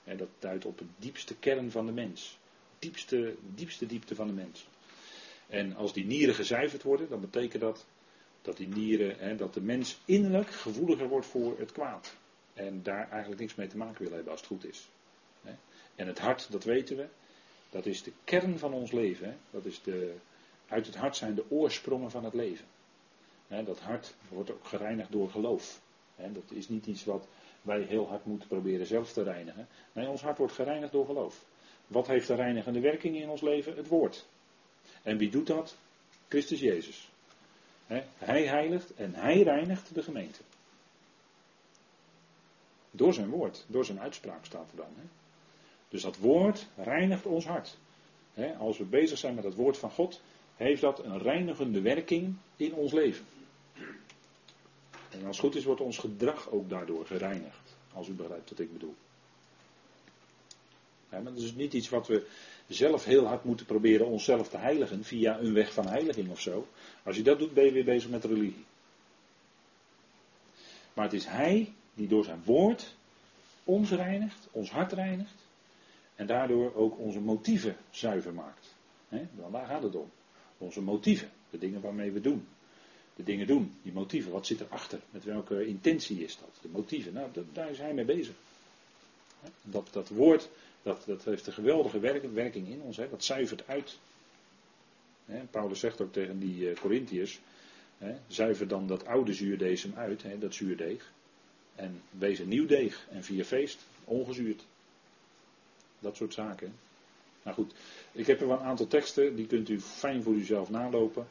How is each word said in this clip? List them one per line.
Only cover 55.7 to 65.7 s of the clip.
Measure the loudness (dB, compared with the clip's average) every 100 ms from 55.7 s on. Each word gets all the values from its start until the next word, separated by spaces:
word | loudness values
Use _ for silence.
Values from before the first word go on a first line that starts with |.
| 0
ons | -2 -4
gedrag | -8 0 0 0 -2
ook | -4 -2
daardoor | -6 -4 -6 -4
gereinigd. | -4 -4 -4 -10 -16 -20 -20 -16
Als | -12 -10
u |
begrijpt | -10 -8 -10 -12
wat | -8
ik | -8
bedoel. | -8 -12 -14 _ _ _ _ _ _ -20 _ _ -20 -20 _ _ _ _ -20 _ _ _ _ _
Ja, | -10
maar | -8
dat | -6
is | -6
niet | -4 -2
iets | -2 0
wat | -2 2
we | 2 2 -16 -20 -20 -10
zelf | 4 6 6
heel | 8 8 8
hard | 2
moeten | 0 -2 2
proberen | 6 8 8 8
onszelf | 4 4 4 4
te | 0
heiligen | 2 2 0 -2
via | -6 2 2 4
een | 4
weg | 4 4